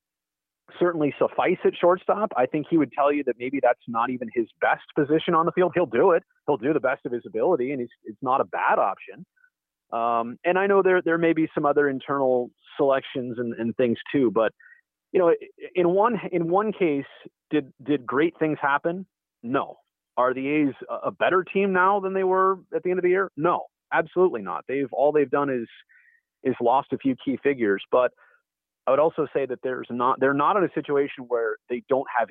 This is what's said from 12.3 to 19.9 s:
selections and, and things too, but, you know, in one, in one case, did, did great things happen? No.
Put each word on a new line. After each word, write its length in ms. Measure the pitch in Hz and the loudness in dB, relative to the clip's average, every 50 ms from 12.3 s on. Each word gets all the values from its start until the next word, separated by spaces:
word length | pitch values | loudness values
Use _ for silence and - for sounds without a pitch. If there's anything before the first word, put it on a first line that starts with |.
| 127 123 123 120 - _ _ - - | 0 0 -2 -4 -10 _ _ -10 -4
selections 600 | - 147 139 135 135 - - - 139 123 127 117 120 | 0 0 2 2 0 -2 -4 -8 -8 -8 -8 -6 -6
and, 160 | 123 117 117 | -6 -6 -6
and 220 | - 113 117 107 - | -4 -4 -4 -2 0
things 200 | 127 120 117 - - - | 0 0 0 -2 -4 -4
too, 200 | - 143 131 113 | 0 0 2 2
but, 200 | 98 113 110 104 - _ - - - - _ _ _ _ _ _ - | 2 2 0 0 -2 _ -14 -20 -20 -20 _ _ _ _ _ _ 0
you 60 | - | 2
know, 140 | 180 170 160 - - - - - 147 143 - | 4 4 2 2 -2 -8 -20 -18 -18 -8 -2
in 140 | 180 175 170 | 0 0 2
one, 300 | 180 196 208 240 233 170 175 - - | 2 2 2 2 0 -2 -4 -4 -4
in 160 | 170 170 165 | -4 -2 0
one 240 | 175 196 214 220 196 | 0 0 0 0 -2
case, 320 | - 190 160 143 139 139 - - - - - _ _ _ - | -2 0 0 0 -2 -4 -8 -12 -20 -20 -20 _ _ _ -4
did, 220 | 151 151 135 135 - - | -4 -4 -4 -4 -10 -10
did 240 | 123 127 147 135 123 | -4 -2 -2 -2 -2
great 280 | 113 120 135 160 175 - - | -2 -2 0 0 0 0 -2
things 200 | 160 156 147 - | -2 -2 -2 -2
happen? 440 | - 139 139 143 - 170 170 190 185 - _ _ _ _ _ _ - | 0 0 0 0 -2 -2 -6 -6 -8 -14 _ _ _ _ _ _ -8
No. 340 | 117 135 139 101 73 - - _ _ | -4 -4 -4 -4 -4 -10 -18 _ _